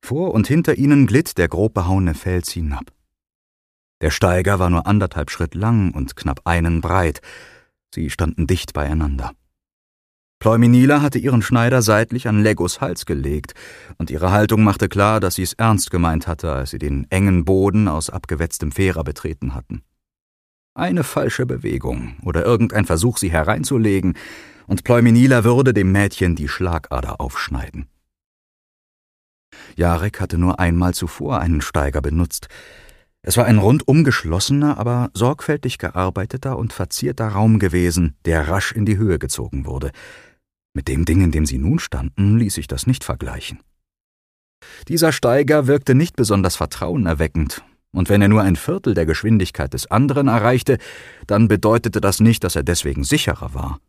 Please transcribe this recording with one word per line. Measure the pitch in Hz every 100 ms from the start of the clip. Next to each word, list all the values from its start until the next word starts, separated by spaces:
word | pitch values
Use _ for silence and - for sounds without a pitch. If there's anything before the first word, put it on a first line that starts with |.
Vor | - 139 185
und | 113 104
hinter | 151 160 147
ihnen | 143 143 139
glitt | 123 160 -
der | 85
grob | 82 107 104
behauene | 87 95 90 78
Fels | - 90 85
hinab. | - 80 69 - _ _ _ _ _ _ _ _ _ _ _
Der | 78
Steiger | - 92 90 92 98
war | 90
nur | 87 82
anderthalb | 104 95 - 73
Schritt | - 80
lang | - 107 117 92
und | 71 65 -
knapp | - 71 -
einen | 85 85 82
breit. | 82 92 85 - - - - - _ _ _
Sie | - 80
standen | - 82 - 80
dicht | 92 -
beieinander. | - 73 78 78 67 - - _ _ _ _ _ _ _ _ _ _
Pleuminila | 110 113 120 123 135 147
hatte | 147 131
ihren | 123 123
Schneider | 101 123 117 131
seitlich | 110 107 117 123 120
an | 104
Legos | 107 107 87 -
Hals | 135 - -
gelegt, | 78 69 73 - - - - - -
und | 82
ihre | 76 90
Haltung | 104 107 110
machte | 107 101 98
klar, | 101 101 110
dass | 95 -
sie |
es | 90
ernst | - 113 104 -
gemeint | 90 85 80 82
hatte, | 80 82
als | 67 67
sie | -
den | 73 71 69
engen | 92 98 92 82
Boden | 95 98 101 104
aus | 78 76
abgewetztem | - - 78 82 - 78
Fera | 69 98 85
betreten | 78 69 78 78 64
hatten. | 64 - - _ _ _ _ _ _ _ _ _
Eine | - 175 180
falsche | - - 135 - 123
Bewegung | 123 - - - 60 58 -
oder | - 82
irgendein | 104 117 113 107 101
Versuch, | 85 117 -
sie | 95
hereinzulegen, | 80 78 110 151 131 107 98 92 87 - - - - -
und | 98
Pleuminila | - 120 120 117 131 127
würde | 113 120 127 104
dem | 92
Mädchen | 95 101 - 90 80
die | 71
Schlagader | - 90 85 - 65 64 -
aufschneiden. | - - - 67 - - 64 _ _ _ _ _ _ _ _ _ _ _ _ _ _ _ _ - - -
Jarek | 87 85 101 -
hatte | 92 82
nur | 90 -
einmal | 90 85 87 87
zuvor | 85 - - 113
einen | 87 80
Steiger | - 78 69 69
benutzt. | 71 78 85 - - - - - - _ _ _
Es | - -
war | 117
ein | 110
rundum | 98 147 - 143
geschlossener, | 151 117 82 85 - 139 147 147
aber | 113 120 123
sorgfältig | 95 117 147 - 147 131 -
gearbeiteter | 90 - 92 92 92 127 135 131
und | 113
verzierter | - 92 - 143 127 110
Raum | 101 110 110
gewesen, | 92 87 87 87 82 - -
der | 82 76
rasch | 95 -
in | - 104
die | 101
Höhe | 107 82
gezogen | 67 - 62 67 67
wurde. | 65 69 - - - - _ _ _ _
Mit | - 67
dem | 67 85
Ding, | 85
in | 90
dem | 76 76
sie | 64
nun | 73 160
standen, | - 65 65 - 98 110
ließ | 110 90
sich | 76
das | 65 -
nicht | 127
vergleichen. | - - - - - - _ _ _ _ _ _ _ _ _ _ - - -
Dieser | 170 165
Steiger | 139 123 127 135 151 131
wirkte | 143 139
nicht | 127 170 -
besonders | 110 101 92 -
vertrauenerweckend, | 78 - 80 139 92 76 78 85 73 - - _ _
und | - 90
wenn | 101
er | 101
nur | 107
ein | 98 85
Viertel | - 185 - 87
der | 80
Geschwindigkeit | 78 104 110 92 - 67
des | 65 -
anderen | 107 139 139 135
erreichte, | 117 107 127 - 123 - - - - -
dann | 104 113
bedeutete | 104 107 117 113 101
das | 95 95
nicht, | 110 113
dass | 90 82
er |
deswegen | 69 85 73 69
sicherer | 67 147 - - -
war. | 67 69 71